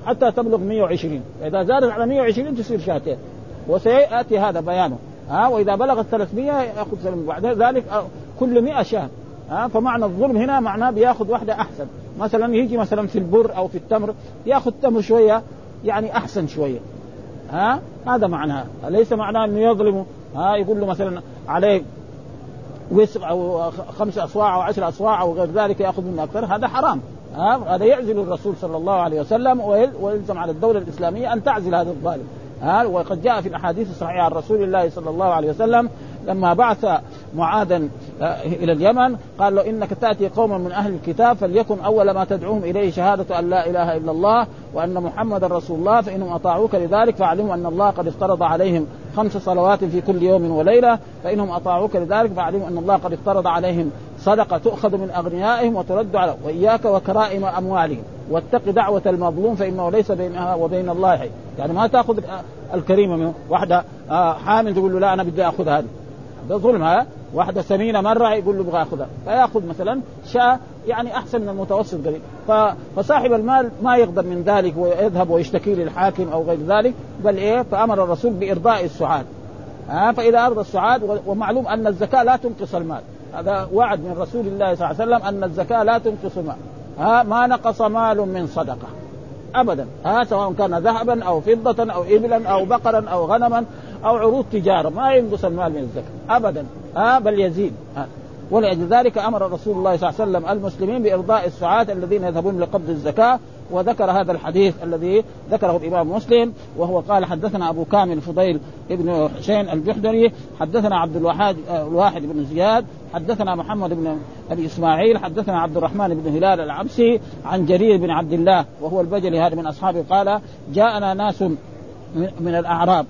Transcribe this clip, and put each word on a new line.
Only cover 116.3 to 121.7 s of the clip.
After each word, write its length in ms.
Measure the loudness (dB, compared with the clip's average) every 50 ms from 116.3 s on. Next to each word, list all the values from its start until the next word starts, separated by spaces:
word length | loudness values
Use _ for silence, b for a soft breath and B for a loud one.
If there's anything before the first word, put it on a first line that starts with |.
| 0
هلال 240 | 2 4 4 4 2
العبسي 600 | 0 -4 -6 -6 -6 -6 0 4 4 4 4 2 B B B B -8
عن 200 | -4 -2 0 2
جرير 320 | 2 4 4 6 6 4 4
بن 120 | 4 0
عبد 240 | 0 -2 -2 -2 0
الله"، 320 | 2 4 4 4 4 2 -2 -6 -8
وهو 200 | -6 -4 -2 0
البجلي 380 | 0 0 0 -2 0 0 0 2
هذا 160 | 2 2 0
من 120 | 0 -4 -6
أصحابه، 360 | -6 -2 -2 -2 0 -2 0 2
قال: 300 | 2 2 4 2 0 -2 B B B B B -4 2
"جاءنا 400 | 4 4 4 4 0 0 -2 -2
ناس 280 | 0 -2 -2 -2 0
من، 160 | -2 -2 -2 -4 -6 -14